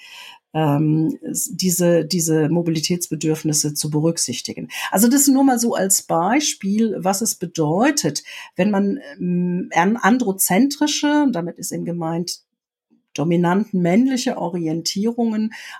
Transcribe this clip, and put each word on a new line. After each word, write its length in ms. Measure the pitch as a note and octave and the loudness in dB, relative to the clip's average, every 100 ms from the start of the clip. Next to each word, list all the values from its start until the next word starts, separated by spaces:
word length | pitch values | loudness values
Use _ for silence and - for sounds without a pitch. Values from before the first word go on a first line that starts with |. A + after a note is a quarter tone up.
| - - - - _ | -20 -20 -20 -20 _
ähm, 640 | D#3 D#3 C#3+ D#3 D#3 D#3+ - | -2 0 2 2 2 0 -2
s-, 300 | - - - | -8 -8 -6
diese, 500 | E3+ F#3 E3+ F3 E3+ | -2 -2 2 4 4
diese 460 | D#3 F3+ E3 D#3 D3+ | 2 -2 0 2 2
Mobilitätsbedürfnisse 1200 | E3+ E3+ D#3+ D3+ F3 - D#3+ D#3 D3+ D#3+ D3+ D3+ | 2 0 -2 -2 -4 -4 -4 -2 -2 -2 -2 -2
zu 160 | D3+ D#3 | -4 -4
berücksichtigen. 800 | D3+ D#3+ E3+ - - - - - - - | 0 0 0 -4 -6 -8 -10 -12 -10 -4
Also 160 | - A#3+ | 2 4
das 200 | C4+ C#4 | 4 4
nur 160 | C4 C#4 | 4 4
mal 120 | B3 | 2
so 160 | A#3 - | 0 0
als 260 | F#3+ - | 0 0
Beispiel, 960 | - E3 F3+ C4 - - G3 G#3 A3+ F#3+ | 0 0 2 2 0 -4 -2 0 0 0
was 220 | F#3 G3+ | -2 0
es 140 | A3+ - | -2 -4
bedeutet, 880 | F3 - D3+ E3+ C4 D4 D#3+ C#3+ - - - - | -6 -2 0 2 2 2 -2 -4 -10 -16 -12 -2
wenn 120 | F#3 | 0
man, 300 | G3 G3+ - - - | 2 0 -2 -8 -8
ähm, 520 | F3+ F3 F3+ F3+ - | -2 0 0 -2 -2
an-, 220 | E3 F3+ A#3 | 0 2 2
androzentrische, 1300 | F#3+ B3+ G#3+ F#3+ - F3+ C#4 - D4+ D4 D4 D4 C#4+ | 2 2 2 -2 0 2 2 2 -2 0 0 2 2
damit 260 | F3 E3+ E3+ | 0 -6 -8
ist 140 | - | -8
eben 140 | F3 E3+ | -6 -6
gemeint, 560 | E3+ D#3+ E3 F3 - _ _ _ _ _ _ _ - | -4 -4 -4 -4 -8 _ _ _ _ _ _ _ -4
dominant 600 | D3+ E3+ E3+ F#3 G#3+ F#3 | 0 2 4 2 0 0
männliche 640 | E3+ F#3+ C4 B3+ B3+ - | 2 4 4 2 -2 -4
Orientierungen 1120 | E3+ F3+ D#3+ E3 E3 G3 G#3+ A#3 A#3 G#3+ G#3+ - - - | -4 -4 -4 -4 -4 -2 -2 0 -2 0 -4 -6 -16 -8